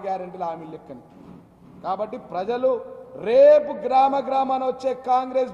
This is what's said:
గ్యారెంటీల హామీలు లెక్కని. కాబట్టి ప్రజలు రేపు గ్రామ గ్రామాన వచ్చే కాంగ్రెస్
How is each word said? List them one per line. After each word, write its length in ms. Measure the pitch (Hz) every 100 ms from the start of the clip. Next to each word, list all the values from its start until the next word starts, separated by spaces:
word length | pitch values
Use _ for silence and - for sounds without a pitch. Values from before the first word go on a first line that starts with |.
గ్యారెంటీల 400 | 190 190 180 185
హామీలు 260 | 170 165 160
లెక్కని. 320 | 160 - 123 - - - - - _ - -
కాబట్టి 320 | 170 190 214 254 -
ప్రజలు 380 | 170 196 247 262 247 - - - - 208
రేపు 440 | 254 285 302 294 233 240
గ్రామ 280 | 262 269 277 240
గ్రామాన 360 | 269 262 262
వచ్చే 260 | 262 247 262 254 254
కాంగ్రెస్ 460 | 254 262 254 254